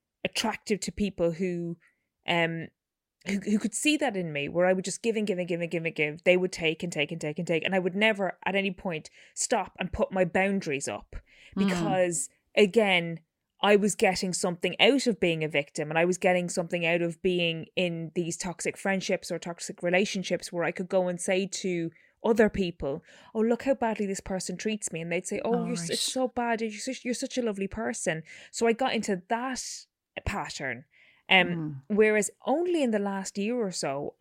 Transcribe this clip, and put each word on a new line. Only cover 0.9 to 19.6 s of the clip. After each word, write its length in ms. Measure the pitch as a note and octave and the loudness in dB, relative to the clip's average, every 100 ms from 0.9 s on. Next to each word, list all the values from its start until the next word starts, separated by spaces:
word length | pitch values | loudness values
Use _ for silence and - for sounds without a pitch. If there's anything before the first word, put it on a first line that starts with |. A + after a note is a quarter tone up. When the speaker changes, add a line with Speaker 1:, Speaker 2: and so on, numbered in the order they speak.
Speaker 1:
people 400 | - G3+ - E3+ | -4 -4 0 0
who, 460 | D#3+ F#3 F3 E3+ F3 _ _ _ _ - | 0 -2 -4 -6 -8 _ _ _ _ -2
um, 400 | E3+ E3 E3 - _ _ _ _ _ - | 0 0 -2 -10 _ _ _ _ _ -4
who, 120 | G3+ | -2
who 180 | G#3 G#3+ | 0 0
could 140 | G#3 | 0
see 220 | - D4+ D4+ | 0 2 2
that 220 | C#4 G3 | 0 -2
in 160 | E3 | -4
me, 160 | D3 C#3+ | -4 -2
where 160 | E3 F3+ | 2 4
I 80 | |
would 100 | F#3 | 2
just 180 | F#3 - | -2 -4
give 120 | A3+ A3 | -2 0
and 100 | G#3 | -2
give 140 | F3+ | -2
and 80 | F3+ | -2
give 140 | E3+ | -2
and 100 | E3+ | -2
give 140 | E3+ D#3+ | -2 -2
and 100 | D#3 | 0
give. 300 | D3+ D3+ F3+ | -2 2 4
They 100 | F3+ | 4
would 160 | F#3 | 2
take 320 | - D#3+ E3+ | 0 -2 -2
and 80 | F3 | -4
take 220 | D#3 D3 | -2 -2
and 80 | E3 | -4
take 180 | D3+ D3+ | -6 -4
and 80 | E3+ | -2
take. 160 | E3 | 0
And 100 | F#3 | 2
I 60 | F#3+ | 0
would 160 | F3+ F#3+ | 0 2
never 420 | A3 G3+ F3+ - F#3 | 2 2 -2 -2 -2
at 100 | G3 | 0
any 160 | G3 | 0
point 380 | F#3 F#3+ D#3+ - - - | -4 -6 -8 -10 -20 -14
stop 440 | - - A3 F3+ - | -8 0 0 0 -6
and 140 | F#3 | -6
put 180 | - G3+ | -2 0
my 140 | F#3+ F3+ | 2 2
boundaries 640 | F#3+ G3 G3 E3 C#3 A#2+ | 2 2 0 -2 -4 -4
up 260 | G#2 - - - - - F#3+ | -6 -8 -16 -16 -20 -8 0
Speaker 2:
Mm. 140 | G3 | 0
Speaker 1:
because, 580 | F3+ G3+ F#3 F3+ E3+ - _ _ - | 2 2 2 2 0 -6 _ _ 4
again, 640 | G#3 A3+ G3 F3+ E3+ E3 _ _ _ _ | 6 6 4 4 0 -6 _ _ _ _
I 140 | G3 G#3 | 4 6
was 180 | G3+ - | 4 2
getting 380 | G3 F3+ F#3 | 2 2 -2
something 420 | E3+ F#3 E3+ F3+ - | -2 -2 -2 -2 4
out 260 | G3+ C#4 B3 | 6 6 2
of 120 | F#3+ | 2
being 240 | F3 D#3+ | 2 2
a 40 | D#3 | 0
victim, 420 | D3+ D3 - D3+ | 0 -2 -4 -2
and 80 | D#3+ | 2
I 80 | F3+ | 2
was 120 | F3+ | 4
getting 320 | F#3 F3+ F3 | 2 2 0
something 360 | F#3 F3 F3 E3 | -4 -4 -2 0
out 160 | F3 | 0
of 200 | E3+ D#3+ | 0 -2
being 460 | F#3 F3 E3+ E3 - - | 0 2 0 -2 -6 -2
in 360 | F3+ E3 D#3+ F3 | -2 -2 -4 -4
these 220 | E3 - | -4 -4
toxic 400 | F#3 - E3+ - | -8 -6 -6 -4
friendships 540 | G3+ F#3+ F#3+ F3 - | -2 -2 -2 -4 -4
or 80 | E3 | -8
toxic 420 | F3+ E3+ | -8 -10